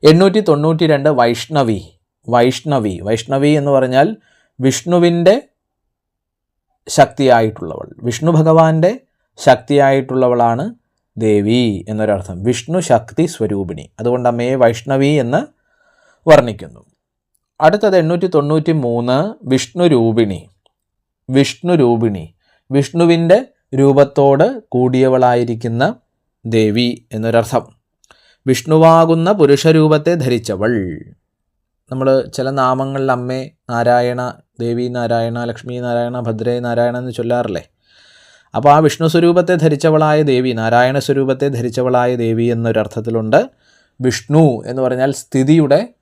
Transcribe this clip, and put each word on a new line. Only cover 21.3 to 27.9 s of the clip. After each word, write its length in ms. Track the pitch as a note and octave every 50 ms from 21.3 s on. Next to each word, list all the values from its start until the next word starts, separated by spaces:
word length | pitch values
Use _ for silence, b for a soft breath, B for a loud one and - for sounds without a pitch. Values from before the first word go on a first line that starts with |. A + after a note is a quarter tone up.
| C3
വിഷ്ണുരൂപിണി, 920 | C3+ C#3 - - _ - F3 F3+ E3 C3+ A#2+ A#2+ A2+ A#2 A2+ G2+ F#2 D#2+ D#2+ _ _ _ _ _ _ _ _ C3
വിഷ്ണുവിൻ്റെ 600 | C#3 C#3 - - E3 E3+ E3+ E3+ E3 E3+ E3 F3+ A3 C4 - _ _ _ _ - C3
രൂപത്തോട് 680 | C#3 C#3 C3+ C#3 C#3+ C3+ - - C#3 C#3 C#3 C#3 D#3+ A3+ C4+ A#3 - _ -
കൂടിയവളായിരിക്കുന്ന 1120 | B2 B2+ B2+ B2+ B2+ C3 C3 B2+ B2+ B2+ B2 B2 A#2+ A#2+ A#2 A#2 A2+ A#2 A#2+ A2+ A#2 C3 F3 A#3+ _ _ _ _ _ _ _ _ _ _
ദേവി 440 | A#2 A2+ A2+ A2 G#2+ G#2 A#2 B2 A#2+ A#2+ - _ _ -
എന്നൊരർത്ഥം. 480 | A2 A2 A2+ A2+ A#2 A2+ A2 - A#2+ - - _ _ _ _